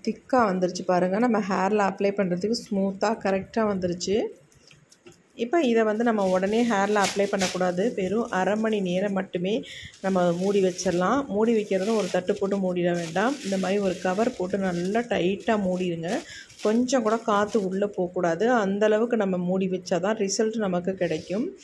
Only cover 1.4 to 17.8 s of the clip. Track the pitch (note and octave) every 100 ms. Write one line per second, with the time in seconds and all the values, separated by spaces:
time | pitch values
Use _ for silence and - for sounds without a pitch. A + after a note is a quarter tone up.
1.4 | G3 F#3 F#3+ G#3+ G3 F#3+ G3+ G3+ F#3 F3
2.4 | G#3 A#3+ - G3 G3 F#3+ G#3 A3 G3 G3
3.4 | F#3+ A#3 G#3+ G3 F3+ F3 F#3+ G#3+ G#4 -
4.4 | - - - - _ - - - _ -
5.4 | A#3+ E4+ B3+ A3+ G#3+ G#3+ A#3+ G#3+ F#3+ F#3
6.4 | G3 A3 A#3+ G3+ G3+ G#3 F#3+ G3+ G3+ G3
7.4 | F#3 F#3 F#3 F3+ A3+ A3+ F#3 A3 A3+ F#3
8.4 | F#3 G#3+ A3 G#3+ F#3 F3+ G3+ F#3+ F#3+ F3
9.4 | F#3 B3 - - - - F#3+ F#3+ F3 E3+
10.4 | F#3+ G3+ F#3 F3+ F#3+ F3 F3+ F3+ F#3 G3+
11.4 | A3+ A3 G3+ F#3+ G3+ A3 F#3 F3+ F3+ -
12.4 | G3 G3 F#3 F3+ F3 F3 E3 E3+ A#3 D4
13.4 | G3 F#3+ F#3 G3+ G3 F3 F#3 F#3 A#3 A#3
14.4 | F3+ D3+ F#3 F3 F3+ A3 A#3 F#3+ F3 G3+
15.4 | - G#3+ F#3 F3+ F#3 E3 E3 C4 - -
16.4 | - - G#3+ A3+ B3 C4 G#3+ A3+ A3+ G3+
17.4 | G#3 A3 F#3 F#3+